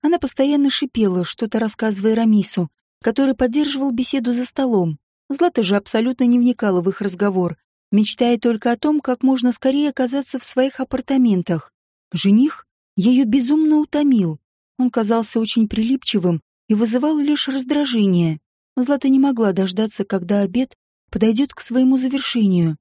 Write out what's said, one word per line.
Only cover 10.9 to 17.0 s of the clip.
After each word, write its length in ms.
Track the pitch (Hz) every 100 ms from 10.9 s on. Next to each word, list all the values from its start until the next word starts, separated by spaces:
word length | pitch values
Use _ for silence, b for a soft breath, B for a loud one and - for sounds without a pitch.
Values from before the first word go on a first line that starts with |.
| 254 - 269 240 185 170 160 - _ _ _ _
Жених 540 | 175 196 214 294 - _ _ _ -
ее 280 | 202 254
безумно 540 | 240 269 247 302 311 302
утомил. 640 | 302 294 294 240 175 151 _ _ _ -
Он 120 | 254
казался 500 | 233 214 226 220 226
очень 280 | 220 233 214
прилипчивым 760 | - 226 262 - 202 175 165 _ _ _
и 60 |
вызывал 440 | 208 226 240